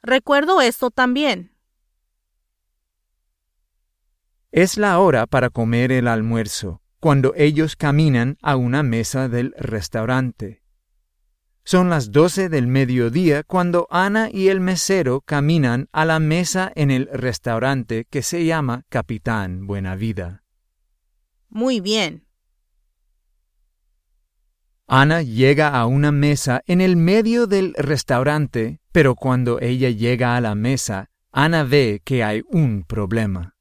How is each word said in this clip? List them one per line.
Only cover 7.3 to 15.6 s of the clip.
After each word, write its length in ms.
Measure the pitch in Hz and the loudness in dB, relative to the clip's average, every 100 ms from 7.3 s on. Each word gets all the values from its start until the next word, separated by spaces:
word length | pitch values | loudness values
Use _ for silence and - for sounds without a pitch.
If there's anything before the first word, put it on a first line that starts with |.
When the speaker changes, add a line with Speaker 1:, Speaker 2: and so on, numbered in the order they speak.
| - | 2
Speaker 2:
ellos 400 | 151 147 156 - | 2 2 -2 -2
caminan 600 | 151 143 156 123 120 143 | 0 2 4 2 0 -4
a 140 | 143 135 | -2 0
una 260 | 123 139 | 0 0
mesa 460 | 139 113 110 131 131 | 0 -2 -2 -4 -2
del 260 | 120 123 - | -4 -4 -6
restaurante. 1040 | - 110 - 117 110 127 127 - 101 - _ _ _ _ _ _ _ _ _ _ | -8 -6 -6 -6 -2 -2 -2 -8 -14 -14 _ _ _ _ _ _ _ _ _ _
Son 280 | - 185 180 | 0 2 4
las 200 | 165 110 | 0 2
doce 380 | 135 170 185 190 | 2 2 2 -2
del 180 | 151 123 | 0 0
mediodía 800 | 131 127 127 117 139 180 143 | 0 0 0 0 2 2 0
cuando 420 | 151 185 175 175 170 | 0 -2 0 0 0
Ana 400 | 175 190 214 220 | -2 0 0 -2
y 160 | 190 190 | 0 0
el 120 | 196 | 2
mesero 600 | 185 180 - 190 135 127 | 0 -2 0 0 0 -2
caminan 680 | - 147 143 165 | -2 -2 2 2